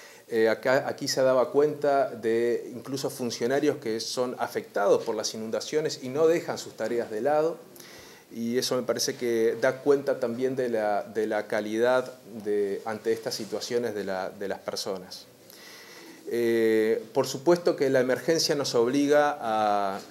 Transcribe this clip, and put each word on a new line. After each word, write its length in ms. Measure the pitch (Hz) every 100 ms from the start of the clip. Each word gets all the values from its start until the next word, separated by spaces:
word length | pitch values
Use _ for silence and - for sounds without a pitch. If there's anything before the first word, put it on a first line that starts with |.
| - - -
Eh, 200 | 117 110
acá, 400 | 110 131 131 123
aquí 180 | 113 135
se 140 | -
daba 300 | 131 131 120
cuenta 560 | 139 151 143 147 139 131
de 640 | 117 113 113 117 113 95
incluso 360 | 117 - 135 135
funcionarios 640 | 131 123 - 120 139 147 131
que 240 | 113 113
son 340 | - - 123 120
afectados 640 | 117 113 104 - 202 135
por 100 | 113
las 200 | 107 104
inundaciones 640 | 113 110 110 - 151 156 -
y 60 | 131
no 180 | 135 160
dejan 300 | 170 - 113
sus 160 | -
tareas 360 | - 110 120 104
de 100 | 110
lado, 380 | 131 151 160 170 - - - - - - -
y 240 | 113 117 123
eso 180 | 120
me 80 | 127
parece 340 | 113 117 - 123
que 400 | 120 117 113 113
da 220 | 131 127
cuenta 360 | 143 139 135 131
también 380 | 120 117 131 131
de 140 | 123
la, 320 | 113 104 101
de 240 | 110 110 107
la 200 | 107 107
calidad 680 | 110 107 107 120 127 127 - - 113
de, 380 | 104 104 101 98 113
ante 260 | 107 113
estas 220 | 113 127
situaciones 600 | - 101 - - 120 120
de 100 | 104
la, 260 | 95 95 92
de 180 | 104 101
las 120 | 95
personas. 640 | - 98 113 95 92 - - - - - - - - - - - -
Eh, 800 | 117 117 117 113 110 110 113 -
por 140 | 139 131
supuesto 500 | 135 170 175 175 160
que 140 | 135
la 100 | 131
emergencia 540 | 127 123 - 165 -
nos 200 | 147 131
obliga 640 | 123 117 143 143 147 147 -
a 640 | 117 110 107 104 98 98 -